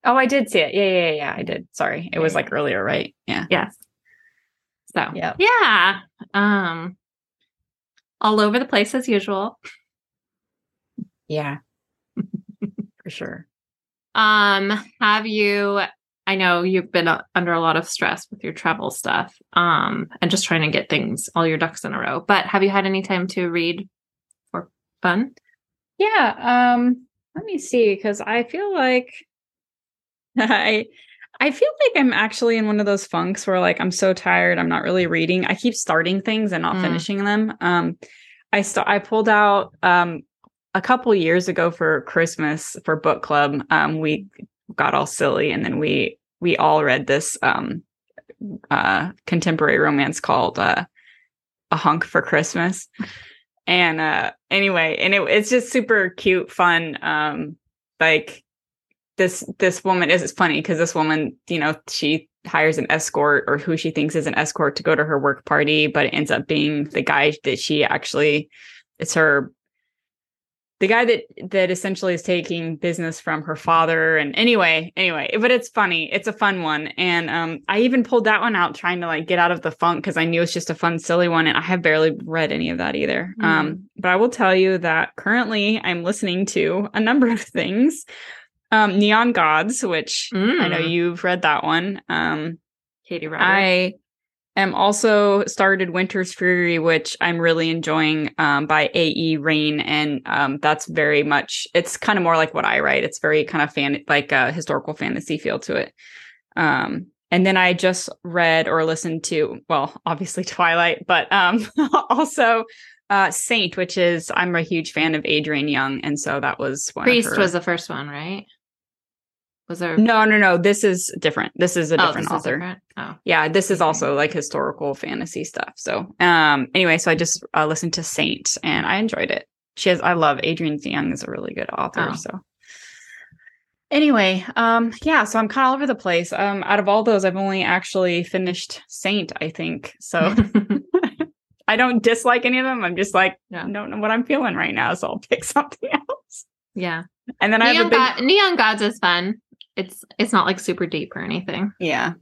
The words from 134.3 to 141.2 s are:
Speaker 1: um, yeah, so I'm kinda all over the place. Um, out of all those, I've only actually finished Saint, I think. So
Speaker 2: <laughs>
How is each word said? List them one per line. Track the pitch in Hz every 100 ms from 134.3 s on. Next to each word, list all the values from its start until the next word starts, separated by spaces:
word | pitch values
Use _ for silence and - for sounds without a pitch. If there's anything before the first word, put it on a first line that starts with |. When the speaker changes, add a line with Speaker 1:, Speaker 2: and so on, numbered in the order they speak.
| 185 180 -
Speaker 1:
um, | 226 233 226 -
yeah, | 311 311
so | 214 226
I'm | 214
kinda | 262 262
all | 269
over | 285
the | 220
place. | 185 170 170
Um, | - 196 196
out | - 208
of | 196
all | 208
those, | 220 208
I've | 190 180
only | 196 190
actually | - 180 - 190 180 175 175
finished | 190 185 180 - - -
Saint, | - 185 208 165 -
I | 160
think. | 160 165 160 - -
So | - 170
Speaker 2:
<laughs> | 170 220 208 214 202 208 - 359 330 -